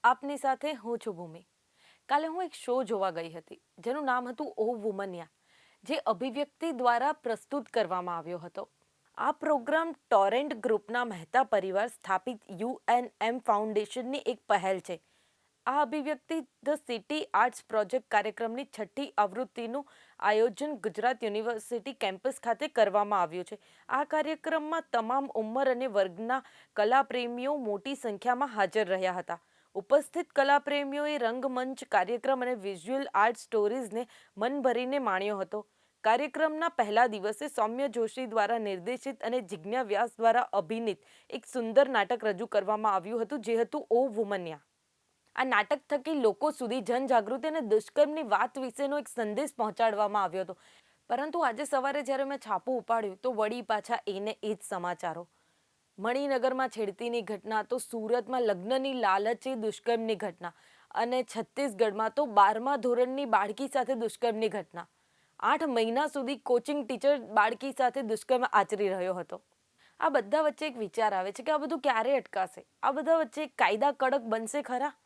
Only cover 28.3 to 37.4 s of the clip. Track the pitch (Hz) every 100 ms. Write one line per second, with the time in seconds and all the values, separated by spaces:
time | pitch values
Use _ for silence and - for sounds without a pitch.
28.3 | 247 277 214 190 220 196 185 185 180 175
29.3 | 170 _ _ _ 196 190 285 294 330 -
30.3 | - 277 285 285 285 277 285 294 294 233
31.3 | 247 269 254 254 269 - 208 185 233 269
32.3 | 262 247 240 190 185 170 269 277 196 220
33.3 | 233 - 220 208 254 226 233 247 - -
34.3 | - 233 285 254 240 254 277 233 185 202
35.3 | 202 190 214 - _ _ _ 220 240 285
36.3 | 294 311 311 330 330 208 214 247 208 202
37.3 | 214